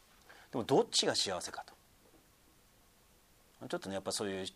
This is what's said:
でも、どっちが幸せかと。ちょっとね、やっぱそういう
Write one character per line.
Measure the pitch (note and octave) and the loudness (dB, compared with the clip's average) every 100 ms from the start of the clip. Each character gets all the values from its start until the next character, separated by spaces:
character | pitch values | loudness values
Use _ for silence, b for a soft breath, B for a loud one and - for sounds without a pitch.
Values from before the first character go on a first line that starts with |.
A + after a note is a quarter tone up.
| - - B B B | -20 -20 B B B
で | C3 | -4
も、 | |
ど | G#2+ D3+ | 4 6
っ | A#3 | 6
ち | - F#3 | 2 2
が | A2 | 2
幸 | G2+ E2+ | 0 -2
せ | - | -6
か | - - | -10 -14
と。 | - - - - - - - - - - - - - - - - - - - B2+ | -20 -20 -20 -20 -20 -20 -20 -20 -20 -20 -20 -20 -20 -20 -20 -20 -20 -20 -16 -8
ち | |
ょ | C3 | -6
っ | |
と | F#2+ | -4
ね、 | G2 | -4
や | |
っ | |
ぱ | F#2+ | -4
そ | F#2+ G#2 | -2 -2
う | |
い | F#2+ | -2
う | F#2+ | -6